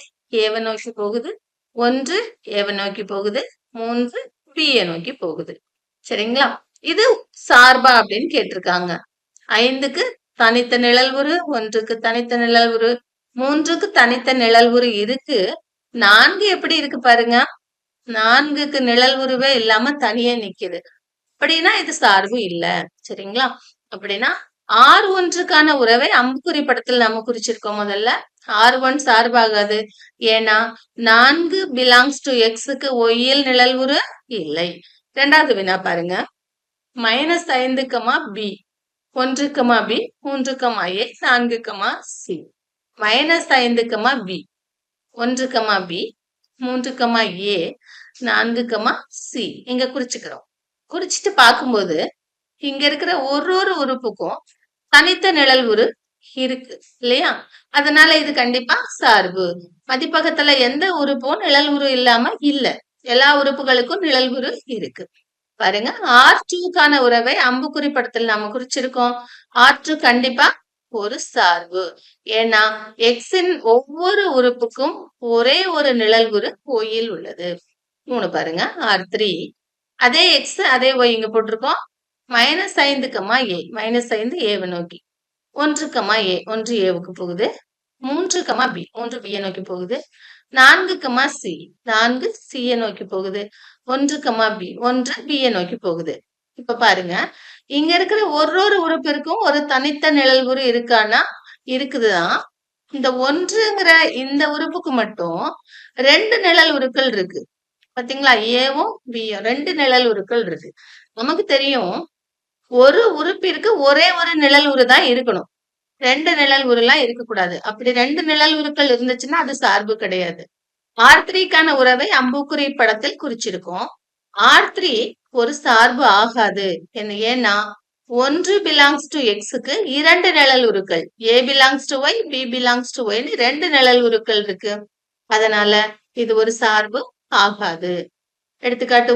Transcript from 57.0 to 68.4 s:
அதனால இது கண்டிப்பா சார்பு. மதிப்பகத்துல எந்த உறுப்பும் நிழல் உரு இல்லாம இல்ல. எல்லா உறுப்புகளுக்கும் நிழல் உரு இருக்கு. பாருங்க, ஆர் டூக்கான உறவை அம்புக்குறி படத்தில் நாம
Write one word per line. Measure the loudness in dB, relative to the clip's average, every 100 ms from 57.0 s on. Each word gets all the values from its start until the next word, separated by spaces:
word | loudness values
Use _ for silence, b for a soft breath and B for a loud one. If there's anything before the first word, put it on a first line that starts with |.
| -2 0 0 -4 -10 b _
அதனால | -2 2 4 6 4
இது | 0
கண்டிப்பா | -2 0 -2 -2 -2 -4 -2
சார்பு. | 4 4 2 -2 -4 -6 -14 _ -6
மதிப்பகத்துல | -4 -2 0 0 0 2 4
எந்த | 2 0 -2
உறுப்பும் | -2 -2 -2 -2 -4
நிழல் | 2 2 2
உரு | 0 0
இல்லாம | 0 2 2 0 -2
இல்ல. | -2 0 -2 -4 -12 _
எல்லா | -2 2 4 4
உறுப்புகளுக்கும் | 2 -2 0 0 0 -4
நிழல் | 0 0 0
உரு | -2 -6 -8 -10
இருக்கு. | -10 -10 -14 -20 _ _ _ _ _
பாருங்க, | -2 -2 -4 -4
ஆர் | 4 8 8 6 2
டூக்கான | -6 -4 2 4 4
உறவை | 4 4 2 0
அம்புக்குறி | 0 -2 -4 -4 -4
படத்தில் | -4 -4 -4 -2
நாம | -2